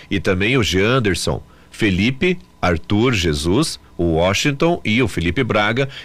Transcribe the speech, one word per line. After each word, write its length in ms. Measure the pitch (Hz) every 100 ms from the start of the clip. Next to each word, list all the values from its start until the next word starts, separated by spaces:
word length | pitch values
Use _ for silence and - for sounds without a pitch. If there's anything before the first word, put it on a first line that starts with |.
| -
e 80 | 98
também 380 | 101 92 104 135
o 40 |
Jeanderson, 800 | 85 90 107 127 104 82 - 65 - - -
Felipe, 680 | - 107 90 113 135 180 180 - -
Arthur 520 | 90 80 - 104 127
Jesus, 680 | 110 85 73 82 113 160 - - -
o 160 | 87 80
Washington 640 | 90 101 147 139 165 170 107
e 160 | 113
o 60 | 123
Felipe 360 | - 87 92
Braga 460 | 113 104 104 120 131 -